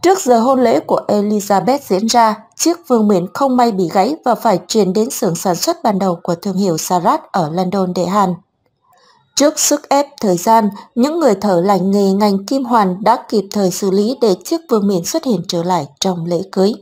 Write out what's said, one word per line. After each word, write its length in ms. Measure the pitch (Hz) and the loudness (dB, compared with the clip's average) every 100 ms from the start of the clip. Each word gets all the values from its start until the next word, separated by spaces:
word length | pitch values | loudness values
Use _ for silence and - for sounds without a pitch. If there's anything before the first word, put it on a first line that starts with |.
trước 160 | 339 381 | 2 2
giờ 220 | 254 240 | 2 2
hôn 240 | 233 262 | 4 2
lễ 160 | 240 269 | 2 0
của 200 | - 185 - | 0 -2 0
Elizabeth 680 | 208 208 214 196 196 180 277 - | -2 0 -2 0 0 0 -2 -2
diễn 180 | 190 220 | -2 2
ra, 300 | 240 226 208 - - | 2 2 0 -10 -4
chiếc 320 | 320 339 - | -2 -2 0
vương 200 | 240 214 | 2 4
miện 180 | 196 180 | 2 0
không 220 | - 277 254 | -2 0 2
may 160 | 240 | 2
bị 160 | 190 170 | 0 0
gãy 240 | 202 202 311 | 0 0 -2
và 100 | 254 | -2
phải 260 | 214 233 185 - | 0 0 -2 0
chuyển 240 | 220 185 | 0 0
đến 180 | 190 233 | 0 -2
xưởng 240 | - 202 | -2 -4
sản 220 | 165 196 170 | -2 -4 -2
xuất 260 | - 339 | -2 -2
ban 160 | 240 190 | 0 0
đầu 200 | 190 170 | -2 -2
của 120 | - | -4
thương 220 | 170 202 185 | -4 -4 -2
hiệu 200 | 196 160 - | 0 -2 -2
Gerard 320 | 180 180 311 - | 0 0 -2 -2
ở 180 | 202 151 | -4 -2
London 420 | 170 180 196 185 | -2 -2 -2 -2
để 120 | 180 175 | -2 -2
hàn. 280 | 208 190 170 _ _ _ _ _ _ _ _ _ | 0 0 -2 _ _ _ _ _ _ _ _ _
Trước 240 | - 285 311 | 0 0 0
sức 300 | - 294 - | -2 -2 0
ép 180 | 277 285 - | 0 0 -4
thời 160 | 214 180 | -2 0
gian, 320 | 226 226 214 196 - | 2 2 2 -4 -10
những 260 | - 262 339 | -2 0 2
người 140 | 285 | 0
thợ 260 | 196 214 175 | 2 0 2
lành 300 | 190 196 190 | 2 2 2
nghề 220 | 202 196 | 2 2
ngành 340 | 190 208 196 196 | 2 2 0 -2
kim 180 | 269 | -4
hoàn 400 | 247 240 196 180 | 0 0 2 0
đã 200 | 214 254 - | 0 0 0
kịp 160 | 220 196 | -4 -2
thời 200 | 208 190 | -2 -2
xử 200 | 175 202 | 0 -2
lý 260 | 190 208 262 | 0 0 0
để 140 | 226 185 | 0 0
chiếc 160 | - 330 330 | -2 -6 -2
vương 180 | 226 202 | 0 0
miện 180 | 190 | -2
xuất 200 | 175 330 | -2 -4
hiện 180 | 320 196 170 | -2 -4 -2
trở 140 | 175 | -4
lại 240 | 170 175 143 _ | 0 -2 -2 _
trong 260 | 190 175 165 | -4 -4 -4
lễ 140 | 170 190 | -4 -4
cưới. 200 | - 190 233 | 0 0 -2